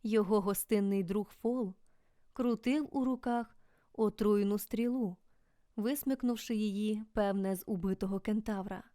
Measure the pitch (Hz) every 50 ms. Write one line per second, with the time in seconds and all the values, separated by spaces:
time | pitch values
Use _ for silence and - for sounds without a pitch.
0 | - 220 214 220 208 180 214 208 185 202 196 - - _ 226 208 202 196 196 196
1 | 190 170 196 214 202 - - - - 226 247 254 226 185 185 _ - - _ -
2 | _ _ _ _ _ - _ - 247 247 233 214 - 247 262 311 294 - - 277
3 | 254 262 254 247 - 247 240 240 233 - - - - _ _ _ _ _ - -
4 | 220 208 208 - 196 208 208 208 202 202 202 208 - - - 208 233 240 247 262
5 | 233 185 180 _ _ _ _ _ _ _ _ _ _ _ _ 226 208 233 285 285
6 | - 269 262 262 - 240 240 226 - - 233 214 214 208 196 202 208 214 214 214
7 | 220 - _ 220 208 196 190 196 190 190 190 185 - - 214 180 170 196 190 -
8 | 202 190 196 196 - - 214 220 214 - 214 190 190 208 190 185 - -